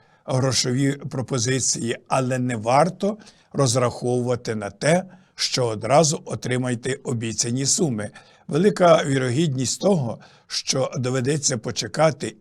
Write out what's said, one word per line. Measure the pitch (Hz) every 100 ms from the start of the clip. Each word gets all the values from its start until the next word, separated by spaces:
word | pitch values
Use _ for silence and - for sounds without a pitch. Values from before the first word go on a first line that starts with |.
| _ _ -
грошові | 131 131 120 127 127 139
пропозиції, | 139 139 127 123 135 127 131 123 - 117 123 -
але | 135 127 127
не | 123 117
варто | 110 135 170 180 202 214 - - _
розраховувати | - 135 127 123 - 120 123 123 120 123 107
на | 101
те, | - 139 175 185 - _ -
що | - - 120
одразу | 107 110 143 156 160 -
отримаєте | - - 127 127 120 131 131
обіцяні | - 120 113 107 120 127 135
суми. | - 165 110 104 - - _ -
Велика | 147 202 - 175 160
вірогідність | 147 135 127 120 170 131 123 -
того, | 180 185 120 - - _ -
що | - - 135 127 165
доведеться | 123 131 127 156 - 123
почекати | 123 - 110 - 156 - 113 -